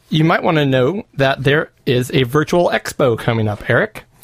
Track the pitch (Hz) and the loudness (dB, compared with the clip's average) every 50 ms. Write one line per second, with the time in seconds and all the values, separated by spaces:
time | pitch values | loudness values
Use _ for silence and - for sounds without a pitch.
0 | _ - - 156 156 160 180 233 - - 170 151 147 139 131 131 123 135 185 208 | _ -4 0 2 2 2 2 0 0 0 0 2 2 2 2 2 2 0 -2 -4
1 | - _ _ - 139 135 135 135 131 139 139 156 - - _ _ _ - 123 123 | -8 _ _ -2 0 0 0 0 0 0 0 0 0 -4 _ _ _ -2 -2 -2
2 | 127 131 - - 131 120 131 147 151 - - 175 175 - - - - - - - | -2 0 0 0 0 0 0 0 0 2 2 0 2 2 0 -2 -4 -6 -2 0
3 | 156 127 113 107 - - 117 113 107 107 104 - - - 117 135 196 - - - | 0 0 0 0 -2 -2 -2 0 -2 -2 -4 -4 -2 -2 0 0 0 -2 -6 -12
4 | - _ _ _ | -20 _ _ _